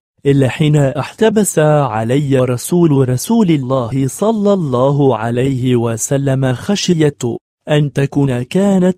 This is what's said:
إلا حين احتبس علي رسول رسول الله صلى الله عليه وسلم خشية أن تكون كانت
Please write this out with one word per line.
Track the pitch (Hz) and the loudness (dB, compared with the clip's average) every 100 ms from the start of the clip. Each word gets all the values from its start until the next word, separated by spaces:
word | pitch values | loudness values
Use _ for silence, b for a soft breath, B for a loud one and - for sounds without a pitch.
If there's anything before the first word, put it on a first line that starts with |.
| _ _ 143 | _ _ 0
إلا | 143 127 | 2 2
حين | - 151 151 | 0 2 2
احتبس | 135 135 123 - 220 214 196 170 | 2 -2 -8 -2 0 2 0 2
علي | 151 151 135 110 113 139 139 131 | 2 2 0 -2 -2 0 0 0
رسول | 127 120 - 175 170 135 127 | 0 -2 -2 2 2 2 0
رسول | 127 - 233 185 | -2 0 0 2
الله | 151 123 131 117 135 135 | 0 0 -4 -2 -4 -4
صلى | - 208 220 202 | -2 -2 0 0
الله | 196 147 123 139 143 139 110 | 0 0 0 2 2 2 0
عليه | 117 120 135 131 127 120 | -2 -2 -2 -2 0 0
وسلم | 117 113 - 139 139 135 131 | 0 -4 -4 -2 0 0 0
خشية | 123 - 202 - 165 151 - 120 113 _ _ - | -2 -4 -2 0 0 0 -2 -6 -8 _ _ -2
أن | 151 147 | 0 0
تكون | 139 139 143 139 123 | -2 -2 0 0 -2
كانت | 123 190 202 190 180 | -4 0 2 2 0